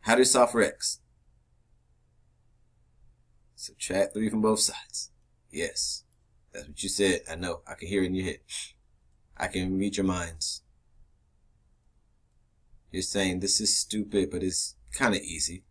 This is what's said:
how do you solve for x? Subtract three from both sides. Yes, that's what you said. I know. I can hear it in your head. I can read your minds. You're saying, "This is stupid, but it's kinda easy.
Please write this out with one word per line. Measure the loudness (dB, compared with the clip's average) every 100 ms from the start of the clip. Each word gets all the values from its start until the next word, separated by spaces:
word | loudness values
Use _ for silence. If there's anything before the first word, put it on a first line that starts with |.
how | 6
do | 6
you |
solve | 8 8 6
for | 6
x? | 2 2 -6 -6 _ _ _ _ _ _ _ _ _ _ _ _ _ _ _ _ _ _ _ _ -20 _ _ _ _ -14
Subtract | -14 -10 -4 0 0
three | 0 -2
from | 2
both | 2 4
sides. | 2 0 -12 -12 -12 _ _ _ _
Yes, | -6 -4 -2 -4 -6 _ _ _ _ _
that's | -16 -16
what | -8
you | -6
said. | 2 2 2 -2
I |
know. | -8 -6 -8 -10
I |
can | -12 -2
hear | 0
it | 0
in |
your | 0
head. | -4 -6 _ -12 -12 _ _ _ _ _ _ -8
I | -4
can | -2 -2 0
read | -2 0
your | 0
minds. | 0 -4 -6 -8 -8 _ _ _ _ -20 _ _ _ _ _ _ _ _ _ _ _ _ _ _ _ _ -20 _
You're | -8
saying, | -4 0 0 0
"This | 0 0
is | 2 0
stupid, | 0 -4 0 0 0
but | -2
it's | -2 -2 -6 -10 -14
kinda | 0 2 2
easy. | -2 -6 -6 -6 _